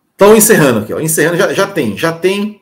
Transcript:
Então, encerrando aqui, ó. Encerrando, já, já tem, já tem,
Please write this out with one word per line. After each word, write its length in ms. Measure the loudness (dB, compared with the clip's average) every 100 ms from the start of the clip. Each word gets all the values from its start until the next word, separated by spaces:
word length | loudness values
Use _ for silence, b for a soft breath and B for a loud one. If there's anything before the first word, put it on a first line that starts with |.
| _
Então, 220 | 0 4 6
encerrando 440 | 4 2 2 0
aqui, 140 | -4
ó. 60 | -6
Encerrando, 380 | -4 -2 0 0
já, 160 | -2
já 140 | -2 -4
tem, 300 | -4 -4 -4
já 140 | -4
tem, 500 | -2 -4 -2 -6 -10